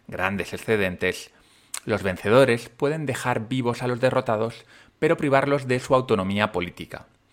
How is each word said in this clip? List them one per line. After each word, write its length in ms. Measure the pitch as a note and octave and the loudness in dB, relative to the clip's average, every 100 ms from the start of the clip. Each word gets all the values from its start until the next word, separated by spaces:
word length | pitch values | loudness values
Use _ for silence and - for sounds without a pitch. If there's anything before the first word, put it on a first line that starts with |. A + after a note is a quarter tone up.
| - | -14
grandes 440 | E2+ F#2 G2 E2+ | -4 -2 -2 -6
excedentes, 800 | G2 - G#2+ F#2+ F2+ F#2 - - _ _ _ _ - | -8 0 0 0 0 -4 -4 -10 _ _ _ _ -10
los 180 | - G2+ | -4 -2
vencedores 640 | F#2+ F2+ G2+ B2 B2+ A#2 - | -2 -2 4 6 6 2 -4
pueden 380 | - C#3+ D#3+ C#3 | -4 -2 -2 -4
dejar 420 | B2 B2+ B2 G#2+ | -4 -2 -4 -2
vivos 360 | C3 A#2+ A#2 | -2 -2 -2
a 20 | B2+ | -4
los 140 | A#2+ | 0
derrotados, 640 | B2+ B2+ B2 G#2+ A2+ - - - _ _ | 0 0 0 0 -2 -6 -18 -20 _ _
pero 180 | D#3 E3 | 0 2
privarlos 520 | D3+ C3+ C#3 C#3 B2+ | 2 2 4 0 0
de 100 | B2 | -2
su 160 | - | 2
autonomía 560 | C3 B2 G#2 F#2 G2+ G#2 | 2 4 0 2 0 0
política, 560 | F2+ F2 - D#2+ - - _ _ | 0 -6 -8 -14 -14 -16 _ _